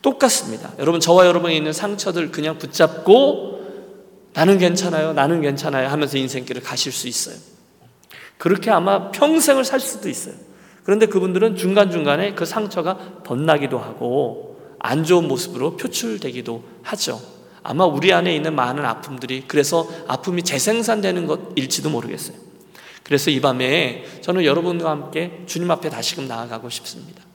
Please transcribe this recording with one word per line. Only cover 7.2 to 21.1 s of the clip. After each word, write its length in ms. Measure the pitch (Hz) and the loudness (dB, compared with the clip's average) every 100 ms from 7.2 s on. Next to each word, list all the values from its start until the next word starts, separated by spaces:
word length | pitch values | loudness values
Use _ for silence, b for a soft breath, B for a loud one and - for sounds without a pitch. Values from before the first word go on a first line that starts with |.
| - - - 98 _ _ - _ _ B B _ | -8 -12 -20 -20 _ _ -20 _ _ B B _
그렇게 340 | 170 190 226 | 0 0 2
아마 400 | 190 185 196 185 | 2 4 0 -2
평생을 540 | - 294 320 294 269 262 | 2 4 4 4 4 2
살 140 | 269 | -2
수도 300 | 262 214 185 | -4 -8 -8
있어요. 240 | - - - - B B B | -8 -12 -16 -20 B B B
그런데 220 | - 208 214 | -2 4 4
그분들은 520 | 196 185 185 220 180 | 4 2 2 2 2
중간중간에 760 | 185 196 196 170 143 147 196 | 2 4 4 4 2 2 0
그 120 | 175 165 | -4 -4
상처가 520 | 226 208 190 165 190 B B | -4 -4 -2 -2 -4 B B
번나기도 540 | - 123 156 151 135 123 | -8 -2 2 2 2 -4
하고 840 | 107 110 120 135 123 - - B B B | -6 -8 -2 -2 -2 -6 -14 B B B
안 240 | - 139 | -2 -2
좋은 240 | 160 180 156 | 4 4 4
모습으로 500 | 131 120 120 143 175 | -2 -4 -4 -4 -4
표출되기도 880 | - - 233 208 139 123 120 117 - - | -6 -4 -6 -6 -8 -8 -10 -10 -12 -18
하죠. 400 | - - - 117 - - B B | -12 -6 -6 -6 -12 -20 B B
아마 220 | - 139 180 | -6 2 2
우리 260 | 147 175 | 4 4
안에 240 | 175 180 156 | 4 2 0
있는 200 | 156 151 | -2 0
많은 300 | 123 139 139 | -2 -2 -4
아픔들이 580 | 113 - 127 123 131 131 | -4 -10 -12 -8 -8 0
그래서 400 | 151 143 165 160 B - | 2 2 0 -2 B -6
아픔이 360 | 135 - 175 | -6 -2 -2
재생산되는 840 | 175 135 208 226 233 220 196 | -2 -2 0 0 0 0 0